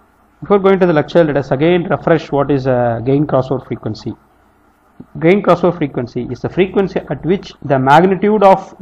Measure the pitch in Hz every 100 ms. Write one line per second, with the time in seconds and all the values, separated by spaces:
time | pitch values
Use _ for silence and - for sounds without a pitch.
0 | _ _ _ _ - 202 190 190 180 156
1 | - 170 160 143 135 135 160 180 160 139
2 | - 165 - 139 139 139 131 123 120 117
3 | 120 139 147 131 127 131 - 113 110 107
4 | 113 - _ _ _ _ _ _ _ -
5 | - 147 160 202 - 175 180 170 143 139
6 | 117 127 120 120 131 - 190 202 190 180
7 | - 143 151 190 - - 135 139 131 151
8 | 190 185 208 214 196 190 - -